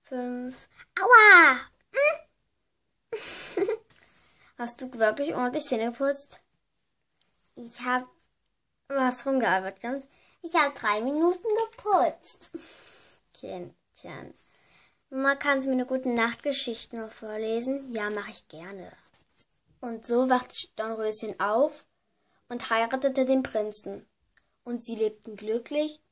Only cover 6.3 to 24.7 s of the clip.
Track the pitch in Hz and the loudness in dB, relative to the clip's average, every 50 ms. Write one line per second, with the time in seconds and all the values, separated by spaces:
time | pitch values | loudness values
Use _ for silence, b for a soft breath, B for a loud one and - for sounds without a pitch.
6.3 | - - _ _ _ _ _ _ _ _ _ _ _ _ _ _ _ _ _ _ | -12 -20 _ _ _ _ _ _ _ _ _ _ _ _ _ _ _ _ _ _
7.3 | _ _ _ _ _ - 240 233 - - 247 254 247 254 254 - _ _ _ _ | _ _ _ _ _ -20 -18 -16 -14 -10 -6 -4 -4 -4 -4 -8 _ _ _ _
8.3 | _ _ _ _ _ _ _ _ _ _ _ _ 277 269 262 254 254 - - 277 | _ _ _ _ _ _ _ _ _ _ _ _ -2 0 0 0 0 -2 -2 0
9.3 | 269 262 233 190 180 190 185 190 196 - - 233 262 277 262 b b b b b | 0 2 2 2 2 0 0 -4 -10 -8 -8 -8 -8 -8 -10 b b b b b
10.3 | b b - 330 - 339 294 277 277 - - 214 208 214 226 262 285 302 330 349 | b b -14 -2 0 2 2 2 -2 -4 -2 -2 0 0 -2 -2 0 2 2 2
11.3 | 370 359 - 453 415 440 453 427 - - - 415 403 330 254 214 - - - - | 2 0 -2 -2 0 0 -2 -4 -8 -10 -2 2 2 4 2 2 -2 -6 -14 -14
12.3 | - - - - - B B B B B B B B B B B B B B _ | -14 -14 -16 -16 -16 B B B B B B B B B B B B B B _
13.3 | - - - 190 190 180 175 139 - _ _ _ _ - - 175 147 147 147 - | -20 -16 -14 -12 -12 -12 -12 -14 -18 _ _ _ _ -20 -18 -16 -16 -16 -16 -18
14.3 | - b b b b b b b b b b b b b b _ 269 262 269 277 | -20 b b b b b b b b b b b b b b _ -6 -2 0 0
15.3 | 277 277 - 285 277 269 262 269 262 254 254 254 262 262 254 254 240 233 226 233 | 0 0 0 0 0 0 0 0 0 0 0 -2 -4 -4 -2 -2 0 0 0 0
16.3 | 233 - - 294 262 254 - 247 226 - - - - 233 220 220 - - 226 214 | -2 -4 -6 -4 -4 -2 -4 -6 -6 -8 -10 -12 -10 -12 -12 -12 -14 -16 -14 -10
17.3 | 214 214 220 220 226 233 240 262 269 277 277 262 233 220 208 208 208 202 202 214 | -8 -6 -4 -4 -4 -2 -2 -4 -4 -6 -6 -8 -6 -6 -4 -4 -6 -6 -8 -8
18.3 | 202 - - _ - 156 165 190 202 190 175 - - - _ _ _ - _ _ | -12 -14 -14 _ -18 -16 -16 -16 -14 -16 -16 -18 -20 -20 _ _ _ -20 _ _
19.3 | _ - - _ _ _ _ _ _ _ - 240 226 220 220 - 240 240 262 262 | _ -20 -20 _ _ _ _ _ _ _ -10 -10 -10 -8 -4 0 2 2 4 4
20.3 | 262 247 247 - - - - - _ - 214 226 226 220 220 214 214 - 220 214 | 2 2 0 -4 -10 -10 -10 -10 _ -6 -6 -6 -4 -4 -2 0 0 0 0 -2
21.3 | - - 185 208 214 240 285 311 - - - _ _ _ _ _ _ _ _ _ | -4 -2 -2 0 4 4 2 2 0 -10 -20 _ _ _ _ _ _ _ _ _
22.3 | _ _ _ _ 240 240 - - 226 226 226 233 262 262 269 277 262 269 262 254 | _ _ _ _ -10 -8 -4 0 0 0 0 0 -2 -2 -2 0 2 2 2 2
23.3 | 262 262 254 - - 220 208 214 208 - - 196 196 208 226 _ _ _ _ _ | 2 0 0 -2 -4 -4 -2 0 -2 -2 -2 -4 -12 -12 -14 _ _ _ _ _
24.3 | _ - _ _ _ _ _ 240 | _ -20 _ _ _ _ _ -10